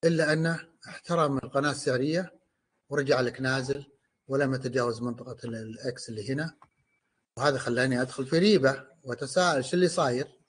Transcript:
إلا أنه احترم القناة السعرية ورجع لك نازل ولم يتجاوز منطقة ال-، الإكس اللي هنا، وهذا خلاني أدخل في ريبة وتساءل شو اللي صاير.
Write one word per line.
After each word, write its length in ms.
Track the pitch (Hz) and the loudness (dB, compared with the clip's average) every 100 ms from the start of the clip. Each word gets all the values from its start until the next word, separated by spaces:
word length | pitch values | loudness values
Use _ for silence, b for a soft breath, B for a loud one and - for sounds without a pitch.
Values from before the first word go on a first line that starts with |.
إلا 280 | 165 165 156 | 2 2 2
أنه 360 | 156 165 165 - _ - | 2 0 -2 -8 _ -18
احترم 500 | - - 170 151 139 | -18 -4 0 2 0
القناة 320 | 131 139 147 | -2 -2 0
السعرية 640 | 135 - 127 139 165 180 - _ _ _ _ _ | -2 0 0 0 -2 -4 -12 _ _ _ _ _
ورجع 300 | 143 139 131 | -2 2 2
لك 200 | 123 120 | 2 0
نازل 520 | 131 135 131 139 - _ _ _ _ | -2 0 -2 -4 -6 _ _ _ _
ولم 260 | 139 139 | 0 2
يتجاوز 480 | 131 131 123 120 113 | 0 -2 0 0 -2
منطقة 340 | 120 120 123 117 | -6 -6 -12 -12
ال-، 100 | 117 | -10
الإكس 540 | 113 110 110 131 - - | -8 -10 -8 -8 -8 -10
اللي 240 | 107 104 | -10 -6
هنا، 240 | 135 160 - - _ _ _ _ _ _ - | -4 -6 -10 -20 _ _ _ _ _ _ 0
وهذا 220 | 139 135 | 0 0
خلاني 440 | 123 120 127 123 | -2 0 2 0
أدخل 240 | 127 - 131 | -2 -4 -2
في 120 | 165 | 2
ريبة 500 | 202 196 135 135 - _ | 6 6 4 0 -8 _
وتساءل 600 | 135 120 139 - 180 147 | -12 -10 -2 2 2 2
شو 120 | 123 175 | 0 2
اللي 120 | 180 | 2
صاير. 520 | 170 147 123 135 _ | 4 2 0 -4 _